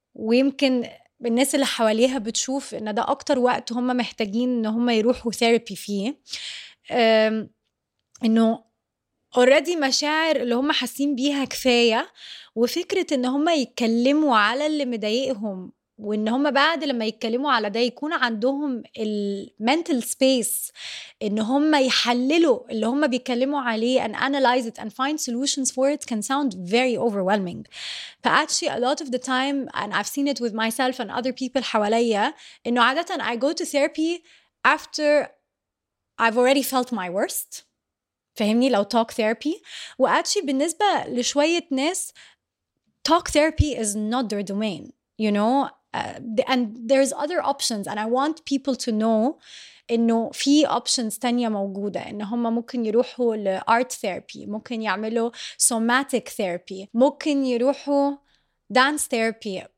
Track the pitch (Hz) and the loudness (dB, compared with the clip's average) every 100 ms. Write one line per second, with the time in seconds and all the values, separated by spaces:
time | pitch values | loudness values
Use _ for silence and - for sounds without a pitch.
0 | _ - 220 240 269 269 277 254 233 - | _ -8 2 4 4 2 0 0 -4 -12
1 | _ _ 240 233 277 285 269 - 226 220 | _ _ -2 2 2 2 0 2 2 4
2 | 254 262 214 - - 269 - - 214 214 | 2 2 -4 -4 -4 -4 -6 -8 -4 -2
3 | - - - 277 247 247 - 240 247 247 | 0 -2 0 2 2 0 -4 -4 -2 0
4 | 226 - 214 214 247 247 220 220 240 226 | -2 -4 -4 -2 0 0 -2 0 2 2
5 | 214 247 233 - 233 233 233 196 - 202 | 2 0 -2 0 4 2 0 -10 -6 -4
6 | 208 302 - - - - - - - 262 | -4 -6 -12 -12 -12 -14 -18 -20 -4 2
7 | 226 220 220 220 214 _ _ _ _ _ | 4 4 4 0 -6 _ _ _ _ _
8 | _ - 226 226 226 226 - _ _ _ | _ -4 2 4 4 2 -6 _ _ _
9 | _ _ _ - 247 285 294 349 269 254 | _ _ _ 4 6 6 4 0 0 0
10 | 294 311 320 294 247 240 285 311 247 - | 0 0 2 0 0 0 0 0 -2 -2
11 | 285 262 269 277 262 - 254 240 233 220 | -2 0 0 0 -2 -2 2 4 4 2
12 | 339 - - - - - 233 330 359 381 | -2 -10 -20 -20 -10 -2 0 0 -2 -2
13 | 349 277 254 277 311 330 240 - 233 226 | 0 0 0 0 2 2 -2 -2 0 2
14 | 247 294 302 226 208 247 302 302 269 233 | 4 4 4 4 2 2 0 0 -2 -2
15 | 214 233 262 226 214 190 185 - _ - | -2 0 -2 -4 -6 -8 -10 -18 _ -12
16 | 208 214 214 247 294 262 294 330 294 247 | -4 -2 0 0 2 4 4 2 -2 -2
17 | 220 226 226 240 294 247 208 208 240 240 | -4 -4 -4 -2 0 0 0 0 -2 -2
18 | 302 330 247 220 240 277 294 247 - - | -6 -2 -2 0 -2 0 -2 -6 -8 -8
19 | 220 208 202 202 - - 220 311 339 269 | -4 -2 -4 -6 -8 -4 0 0 0 -2
20 | 226 - 262 262 214 - - - - - | -2 2 2 4 0 -4 -8 -12 -16 -16
21 | - - 220 208 214 269 302 302 262 - | -18 -8 -4 -2 0 2 4 4 4 2
22 | 226 247 262 330 330 220 - 226 220 277 | 2 2 2 4 4 2 -2 -2 0 0
23 | 302 247 254 240 269 294 240 220 233 254 | 0 -2 -2 -2 0 -2 -2 0 2 0
24 | 220 208 269 277 254 254 233 - 214 - | 0 -2 -2 2 2 2 0 -6 -10 -4
25 | 262 302 - 233 277 285 254 - 269 294 | -4 -2 -4 -2 -2 -2 -2 0 0 0
26 | - 226 208 269 285 185 175 226 254 226 | -4 -6 -2 -2 -2 -4 -2 0 2 0
27 | 233 202 185 208 180 - - - - - | 0 0 0 0 -2 -8 -14 -14 -12 -12
28 | - - - 247 302 - 339 143 240 302 | -14 -4 2 2 2 -2 -2 -2 0 -2
29 | 285 240 269 254 269 277 262 - 208 196 | -4 -6 -2 -2 0 -2 -4 -6 -4 -2
30 | 208 - 285 277 240 220 226 226 254 262 | -4 -2 -2 -2 -4 -2 -2 0 -2 -2
31 | 220 - 247 247 262 269 247 226 208 226 | -6 -4 -4 -4 -4 -4 0 0 2 2
32 | 240 208 233 311 - - - 240 240 277 | 2 2 0 -4 -14 -12 -2 2 4 2
33 | 349 349 208 240 269 320 359 285 302 320 | -2 -4 -4 -2 0 -2 -2 0 0 0
34 | 320 339 - _ _ _ 247 294 - - | -2 -4 -10 _ _ _ 2 2 -2 -2
35 | 302 294 - - _ _ _ _ _ _ | 2 2 0 -6 _ _ _ _ _ _
36 | _ - 226 220 247 277 254 262 254 220 | _ -2 0 4 4 2 0 -2 -2 -4
37 | 180 185 330 - - - - _ _ _ | -4 -4 -4 -6 -10 -16 -20 _ _ _
38 | _ _ _ - 208 226 262 214 202 240 | _ _ _ -4 0 2 2 2 2 0
39 | 226 - 214 226 294 403 - - - - | 0 0 -2 -2 -4 -6 -10 -18 -12 0
40 | 254 247 339 415 294 269 320 - 415 339 | 2 4 2 -2 -2 0 -2 0 2 2
41 | - 240 240 285 302 339 339 262 294 370 | -2 -4 0 2 2 0 -2 -2 -2 -2
42 | - - - _ _ _ _ _ _ _ | -8 -14 -20 _ _ _ _ _ _ _
43 | - 330 339 302 311 311 302 - 220 208 | 0 2 2 2 2 2 0 -2 -4 -4
44 | 214 240 233 202 196 196 214 165 - - | -2 -2 -2 -4 -4 -4 -4 -6 -12 -20
45 | _ - 214 208 214 269 254 - _ - | _ -4 0 2 2 2 -2 -6 _ -8
46 | - - 240 214 - 254 233 233 226 269 | -6 -8 -4 -2 2 2 0 -4 2 4
47 | 269 - 294 349 - - - 220 185 208 | 4 0 -4 -2 -2 -2 -4 -4 -6 -4
48 | 220 247 285 320 - 269 269 254 - 214 | -2 0 0 -2 -4 -2 -2 -2 -2 0
49 | 220 220 233 - - - - - - 233 | 2 2 2 -2 -12 -20 -20 -18 -2 2
50 | 233 226 226 - 269 294 302 226 247 - | 2 2 0 -2 4 4 4 2 -2 -2
51 | 226 - 247 240 233 214 196 190 202 - | -2 -4 -2 0 0 -2 -4 -4 -4 -6
52 | - 208 208 240 233 226 233 247 220 214 | -8 -8 -6 -2 0 -2 -4 -4 0 2
53 | 247 - 240 220 196 190 - 233 254 - | 0 0 -2 0 -2 -2 2 2 0 -4
54 | 214 180 - - 202 208 - 233 214 190 | -6 -6 -10 -14 -10 -10 -8 -4 -2 -2
55 | 220 226 233 - - - - 233 226 247 | -2 -2 -2 -6 -14 -2 0 2 2 2
56 | 277 247 - - 196 175 - 190 196 226 | 0 -4 -4 -4 -4 -4 -8 -14 -6 2
57 | 269 285 311 277 262 240 254 269 - 285 | 2 2 0 0 0 2 0 0 0 2
58 | 277 277 _ _ _ _ - 220 262 302 | 2 -2 _ _ _ _ 0 4 4 2
59 | - 233 226 220 214 185 - | -2 0 0 -2 -8 -10 -10